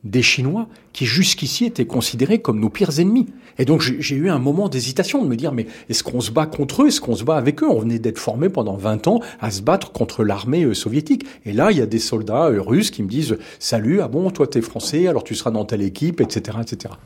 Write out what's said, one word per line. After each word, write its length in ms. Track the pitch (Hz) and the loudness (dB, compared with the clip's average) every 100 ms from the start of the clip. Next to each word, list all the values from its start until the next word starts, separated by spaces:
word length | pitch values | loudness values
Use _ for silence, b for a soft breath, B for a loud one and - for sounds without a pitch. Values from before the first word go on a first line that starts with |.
des 200 | 107 113 | 0 2
Chinois, 440 | 120 - 131 196 226 B B | 2 2 0 -2 -4 B B
qui 120 | - 123 | -6 -2
jusqu'ici 600 | 131 185 - 135 - 233 | 2 2 2 -2 -2 -2
étaient 200 | 233 117 | 0 -2
considérés 560 | 127 117 117 135 220 | 0 -2 0 2 2
comme 180 | - 107 | 2 0
nos 100 | 107 | 0
pires 300 | - - 143 | 0 0 2
ennemis. 280 | 180 240 - B B B | 4 4 0 B B B
Et 60 | 135 | 2
donc 160 | 160 | 4
j'ai, 200 | 123 127 | 2 -2
j'ai 140 | - 135 | -2 0
eu 160 | 175 | 0
un 80 | 151 | 2
moment 280 | 127 156 202 | 2 2 0
d'hésitation, 560 | 131 120 131 185 285 | -2 -4 -2 0 0
de 60 | 190 | 0
me 60 | 117 | 0
dire, 160 | 151 | -2
mais 160 | 127 110 B B | -4 -6 B B
est-ce 140 | 113 | -4
qu'on 180 | - 123 | -2 -4
se 100 | 110 | -2
bat 160 | 113 156 | 0 -2
contre 340 | 156 139 - | -2 -4 4
eux, 60 | 285 | 4
est-ce 120 | - | 4
qu'on 160 | - 107 | -2 -2
se 80 | |
bat 140 | 117 156 | 2 2
avec 240 | 123 - | 2 2
eux ? 80 | 311 | 2
On 80 | 139 | 2
venait 220 | 110 117 | 2 0
d'être 180 | 113 - | -2 -2
formés 320 | - 110 180 | -6 0 0
pendant 280 | 185 104 95 | 0 -4 -2
vingt 300 | 101 107 - | -2 0 2
ans 120 | 226 B B | 2 B B
à 120 | 110 | -6
se 100 | 98 | -2
battre 300 | 107 185 - | 0 0 0
contre 320 | - 117 - | -4 -4 0
l'armée, 400 | 107 101 110 156 | 0 0 0 2
euh, 100 | 151 | 2
soviétique. 540 | 104 - 131 151 277 - B - | 0 -2 -2 0 0 0 B -4
Et 80 | |
là, 160 | 101 180 | 2 4
il 80 | 185 | 4
y 40 | |
a 40 | 110 | 2
des 140 | 113 | 0
soldats, 480 | - 113 104 117 160 | 0 -4 0 2 2
euh, 120 | 107 | 2
russes 300 | 95 135 220 | 2 2 2
qui 140 | - | -2
me 40 | 98 | -4
disent, « 300 | 120 143 110 B B | -2 -2 -4 B B
Salut, 420 | - 117 110 185 | -2 0 2 0
ah 60 | 147 | 0
bon, 240 | 131 185 | 0 -2
toi 160 | 185 143 | 0 0
t'es 140 | 123 | 2
français, 460 | 113 110 - 151 180 | -2 -6 -4 0 2
alors 160 | 143 | 2
tu 120 | - 113 | -2 -4
seras 160 | - | -2
dans 140 | 113 107 | -2 -2
telle 180 | 110 | -2
équipe, 360 | 98 95 156 170 | -2 -2 -2 2
et 60 | - | 0
cetera, 360 | - - 117 | 0 -4 -8
et 40 | 113 | -6
cetera. » 300 | 107 95 - | -8 -12 -16